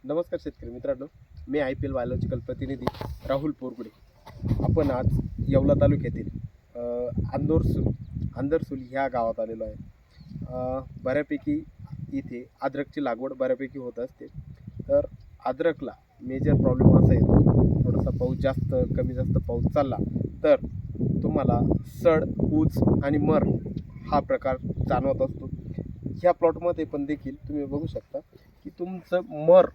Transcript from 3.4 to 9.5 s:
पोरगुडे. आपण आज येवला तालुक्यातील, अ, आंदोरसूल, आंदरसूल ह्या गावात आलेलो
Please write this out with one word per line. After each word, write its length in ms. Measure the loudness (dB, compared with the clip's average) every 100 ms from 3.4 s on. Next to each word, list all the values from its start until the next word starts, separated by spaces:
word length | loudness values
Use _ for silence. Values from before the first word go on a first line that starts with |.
| -2
पोरगुडे. 380 | -6 -10 -10 -16 _ _ _ -20 -10 -2 0
आपण 280 | 2 2 2
आज 280 | 0 0 0 -4 -6 2
येवला 260 | 4 4
तालुक्यातील, 560 | 4 4 4 -2 -6 -8 -10 -12 -16 _ -10
अ, 40 | -6 -4 -4 -4 -4
आंदोरसूल, 500 | -2 0 2 2 0 0 -2 -8 -8 -8 -6
आंदरसूल 440 | -2 -2 -2 -10 -8
ह्या 180 | -4 -2
गावात 320 | -2 -2 -4
आलेलो 240 | -6